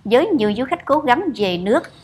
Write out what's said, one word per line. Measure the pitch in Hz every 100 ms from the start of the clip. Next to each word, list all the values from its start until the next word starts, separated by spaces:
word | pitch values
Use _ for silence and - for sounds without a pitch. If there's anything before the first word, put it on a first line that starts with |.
| 202
với | 233 392
nhiều | 311 214 208
du | 262
khách | 339 -
cố | 208
gắng | 202 247 381 208
về | 196 175
nước | 185 277 - -